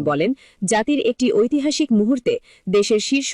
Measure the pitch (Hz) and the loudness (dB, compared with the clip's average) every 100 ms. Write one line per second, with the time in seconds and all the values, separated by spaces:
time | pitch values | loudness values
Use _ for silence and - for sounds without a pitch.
0 | 147 147 196 269 - _ 190 220 220 285 | -2 0 -2 -4 -10 _ -2 0 0 0
1 | 233 - 247 208 240 294 294 285 302 214 | 0 0 0 2 0 0 -2 -2 0 2
2 | 214 262 240 240 - _ - 202 202 214 | 2 0 -2 -4 -8 _ -2 0 2 0
3 | - 277 269 | 0 -2 -2